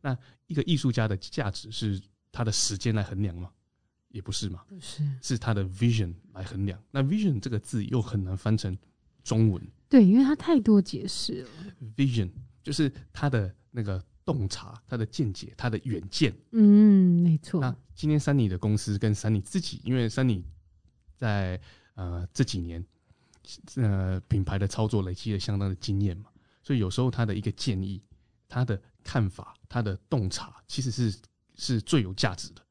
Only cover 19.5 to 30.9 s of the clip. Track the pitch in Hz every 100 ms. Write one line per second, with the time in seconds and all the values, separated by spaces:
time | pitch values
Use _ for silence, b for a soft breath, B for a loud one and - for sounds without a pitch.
19.5 | 190 - - - 127 117 120 131 98 -
20.5 | - _ _ _ _ _ - 120 101 95
21.5 | 90 b b b - 90 87 90 - 123
22.5 | 101 85 85 90 _ _ _ _ _ -
23.5 | - - - 110 98 92 92 - 101 92
24.5 | 98 98 - 110 107 92 92 113 101 -
25.5 | 101 98 92 - 98 101 90 104 _ _
26.5 | _ - 135 95 110 127 120 113 101 101
27.5 | - - 95 95 98 _ _ _ _ _
28.5 | 120 123 98 _ _ - 127 101 - -
29.5 | - - 120 107 90 _ 143 92 - -
30.5 | - _ - 131